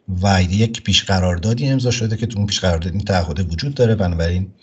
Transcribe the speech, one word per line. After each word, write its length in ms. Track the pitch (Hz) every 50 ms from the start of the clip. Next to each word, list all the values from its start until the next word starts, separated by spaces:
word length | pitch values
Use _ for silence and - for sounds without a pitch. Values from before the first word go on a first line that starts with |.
| _ - 92 90 95
و 200 | 101 98 92 90
یک 400 | 82 95 104 113 113 117 - -
پیش 220 | 104 95 - -
قراردادی 600 | - 95 92 92 90 87 85 85 110 117 120 143 135
امضا 240 | 135 131 123 123
شده 260 | 113 - 113 107 110 104
که 80 | 117
تو 120 | 98 - 101
اون 100 | 101 101
پیش 120 | - -
قرارداد 340 | - 92 85 80 85 90 78
این 120 | 101 104
تعهد 340 | 101 98 90 82 82 76 98
وجود 360 | 92 78 82 82 - 143 139
داره. 200 | - 123 110 110
بنابراین 560 | 98 95 87 85 82 82 85 87 90 95 - - _